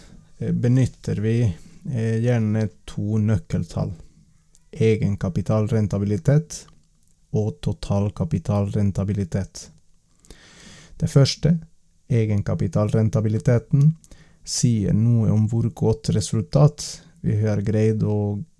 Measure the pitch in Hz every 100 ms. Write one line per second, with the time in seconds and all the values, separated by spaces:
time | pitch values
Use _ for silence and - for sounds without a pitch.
0 | - - - - 113 117 120 127 123 -
1 | - - 110 117 113 82 - - - 117
2 | 113 113 120 120 107 110 107 - - -
3 | 104 110 107 107 - 104 - - 101 -
4 | - _ _ _ _ _ _ - 110 107
5 | 101 101 98 101 98 110 107 113 104 101
6 | 101 101 - 147 160 - - - _ _
7 | _ _ - 110 107 - 107 - - 101
8 | 104 - 95 101 - 101 101 107 101 95
9 | 98 101 95 101 92 - - - _ _
10 | _ _ _ - - - - - - -
11 | 165 143 135 - - 170 - _ _ _
12 | - 120 110 101 - 95 101 104 104 110
13 | 110 110 110 110 - 117 - 139 156 160
14 | - - - _ - - 123 110 92 98
15 | 117 117 104 107 110 113 113 - 110 110
16 | - 104 - 110 - - 147 - - -
17 | - - - 104 107 104 101 107 110 110
18 | 107 104 104 101 -